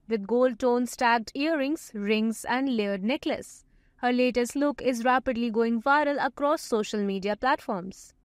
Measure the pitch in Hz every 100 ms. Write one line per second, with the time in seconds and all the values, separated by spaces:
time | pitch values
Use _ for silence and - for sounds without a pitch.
0 | - 220 196 240 254 226 254 247 240 -
1 | 240 233 220 - 294 330 269 320 - 208
2 | 202 214 220 220 - 247 277 233 202 196
3 | 202 294 330 214 - - _ _ _ _
4 | 247 247 247 240 240 285 285 262 - 240
5 | 233 254 254 233 240 214 233 233 247 285
6 | 294 285 254 - 285 320 - 220 214 214
7 | 202 196 190 208 247 302 - 202 185 -
8 | - _